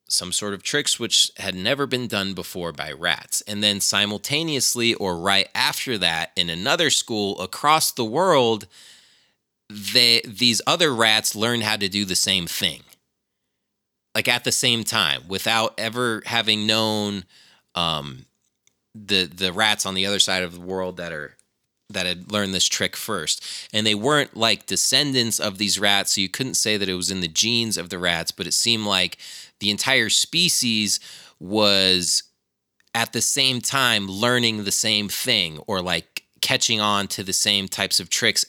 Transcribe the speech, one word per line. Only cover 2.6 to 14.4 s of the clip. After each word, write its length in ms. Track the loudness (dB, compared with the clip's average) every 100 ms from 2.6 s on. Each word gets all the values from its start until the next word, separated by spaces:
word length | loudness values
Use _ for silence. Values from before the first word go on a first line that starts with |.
| -8
by 220 | -6 -10
rats. 480 | -2 -2 -2 -2 -6
And 200 | -4 0
then 200 | 0 2
simultaneously 1120 | 0 2 0 -2 -2 -2 0 0 0 2 0
or 240 | 0 -2 0
right 320 | 2 2 2
after 440 | 0 0 0 -4 0
that, 340 | 2 0 -2 -4
in 120 | -4
another 400 | -2 0 2 4
school 480 | 2 0 -2 -2 -4
across 500 | -8 0 4 4 2
the 140 | -2 -2
world, 640 | 0 4 6 4 2 -4 -20 -20 -20 _ _ _ _ _ _ -18
they, 520 | -10 0 4 4 4 0
these 360 | 0 2 2 2
other 300 | 2 2 4
rats 400 | 4 4 2 0
learned 280 | 0 0
how 120 | 0 -2
to 140 | -2
do 160 | -2 -2
the 100 | 0
same 320 | 2 0 -2
thing. 360 | -2 -4 -4 -14 -20 _ _ _ _ _ _ _ _ _ _ _ -2
Like, 140 | 2
at 160 | 2